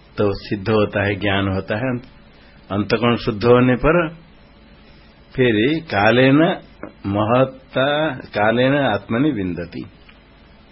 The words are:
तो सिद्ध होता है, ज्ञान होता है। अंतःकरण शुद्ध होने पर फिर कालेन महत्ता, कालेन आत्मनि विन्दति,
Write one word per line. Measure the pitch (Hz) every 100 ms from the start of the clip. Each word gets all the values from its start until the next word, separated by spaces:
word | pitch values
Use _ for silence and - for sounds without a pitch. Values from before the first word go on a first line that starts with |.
| - -
तो | 104
सिद्ध | 98 - 104 95
होता | 107 101 104 101
है, |
ज्ञान | 101 98 98 98
होता | 95 95 107
है। | 131 123 - - - - - - -
अंतःकरण | 98 104 117 120 113
शुद्ध | - 107
होने | 120 123 127
पर | 120 143 170 160 - - - - - - - - - - - - -
फिर | 127 104 120 160
कालेन | 160 101 107 120 131 139 170 - - - - - 101
महत्ता, | 101 107 123 131 - - 123 135 147 156
कालेन | 131 - 107 107 117 131
आत्मनि | 143 131 101 - 117 156
विन्दति, | 117 92 85 85 - 64 - - - _ - - - -